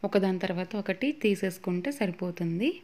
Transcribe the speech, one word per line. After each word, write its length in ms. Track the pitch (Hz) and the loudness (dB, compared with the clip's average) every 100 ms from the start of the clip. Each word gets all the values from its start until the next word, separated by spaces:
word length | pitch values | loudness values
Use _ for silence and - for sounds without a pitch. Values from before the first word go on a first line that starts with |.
| 196 | 4
ఒకదాని 340 | 208 190 185 185 | 4 4 2 0
తర్వాత 260 | 175 180 214 | -2 -2 -4
ఒకటి 260 | 196 190 269 302 | -4 0 0 2
తీసేసుకుంటే 680 | 220 190 190 185 - 180 180 285 | 2 2 0 -2 -2 0 -2 -2
సరిపోతుంది. 680 | 202 170 180 175 170 165 262 370 | -2 -2 -6 -2 -2 0 0 -2